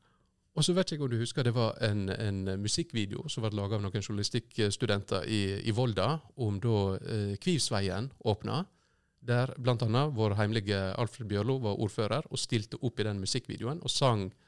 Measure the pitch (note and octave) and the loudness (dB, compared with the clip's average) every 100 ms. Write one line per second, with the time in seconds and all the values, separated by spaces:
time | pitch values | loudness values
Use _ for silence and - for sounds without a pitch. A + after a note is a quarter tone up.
0 | _ _ _ _ _ - D3+ F3+ F#3 D#3 | _ _ _ _ _ 0 2 2 0 -2
1 | C#3 A#2 A#2 - B2 A#2 A2+ - A2+ G#2 | 0 0 0 0 0 2 2 2 0 2
2 | F#2+ F#2+ G#2+ G2 F#2+ F#2+ G#2 - E3+ A#2 | 0 -2 -2 -2 -2 -2 -2 -2 -2 -2
3 | G2 G2+ D3+ - A2 G#2 G2 G#2+ G2+ G2+ | -2 -4 -6 -4 -2 -2 -2 -2 -2 -4
4 | F#2+ G2+ G2+ B2+ - - G#2 G2 A2+ G2+ | -4 -2 -2 -2 -4 0 0 2 0 0
5 | G2 G#2 - G#2+ G2 G2 A#2 G#2+ B2+ F#2+ | 0 -2 0 0 0 0 0 0 0 2
6 | G2+ D#3+ - - A2 G2 A#2 A2 G2 F#2+ | 0 -2 -6 -4 -2 0 2 2 2 0
7 | - G#2+ G2+ G2+ - E3 - G#2 G2 F#2 | -4 -4 -2 -2 0 0 0 0 0 -2
8 | C3 - A2 G#2 G#2 A#2+ G3 _ _ _ | -6 -4 0 0 -2 -4 -4 _ _ _
9 | _ _ A#2+ A#2+ C3 C3+ B2 A#2+ A2+ A#2 | _ _ -2 0 0 0 0 2 2 2
10 | D3+ B2 G#2+ G2+ G#2 A2+ G2 G2 F#2+ F#2 | 2 2 2 4 2 2 0 0 0 -2
11 | A#2 - A2 G2+ G#2+ C3+ A2 G2+ G#2+ - | -4 -4 -2 0 2 0 0 0 0 0
12 | G#2 A#2 - C3+ - A#2 G#2 - B2 - | 0 -2 -2 -6 -2 -2 -2 -4 -4 -2
13 | G#2+ G2+ F#2+ - - - A#2+ D#3+ - - | -2 -2 -2 -4 -4 -6 -6 -4 -4 4
14 | C3+ A2 F#2+ - | 4 4 0 -6